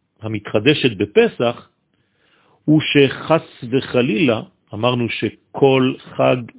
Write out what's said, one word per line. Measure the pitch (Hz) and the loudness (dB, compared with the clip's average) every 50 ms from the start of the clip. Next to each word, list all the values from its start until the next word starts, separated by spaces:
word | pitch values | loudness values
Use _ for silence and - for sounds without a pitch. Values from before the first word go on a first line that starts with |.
| _ _ _ _ | _ _ _ _
המתחדשת | - 110 110 104 - - - 110 107 147 151 143 - 123 107 | -10 -10 -10 -10 -6 -4 -2 0 2 2 2 2 0 -2 0
בפסח, | 92 104 - - 214 233 208 - - 127 117 117 - - _ _ _ _ _ _ _ _ _ _ _ _ _ _ _ _ _ _ _ - | -2 -4 0 2 2 2 2 0 -2 -4 -4 -4 -6 -14 _ _ _ _ _ _ _ _ _ _ _ _ _ _ _ _ _ _ _ 0
הוא | 151 156 156 | 2 2 2
שחס | - - - 147 139 123 - - - - 160 160 - - - - 131 113 | 2 2 2 2 2 2 0 -4 -2 0 0 -2 -2 -6 -20 -16 -8 -4
וחלילה, | 127 135 - - - 123 123 147 208 208 165 123 110 113 185 - _ _ _ - - | -4 -4 -4 -2 -2 0 0 0 0 0 0 0 0 -2 -4 -12 _ _ _ -16 -8
אמרנו | 107 113 123 127 120 120 107 | -2 -2 0 0 0 -2 -4
שכל | - - 117 104 - _ _ _ - - 139 135 131 131 127 131 135 | -4 -4 -6 -6 -6 _ _ _ -2 2 2 4 4 4 2 0 -2
חג | - - - - - 131 131 131 123 117 - - | -6 -14 -10 -4 0 0 2 0 0 -4 -10 -16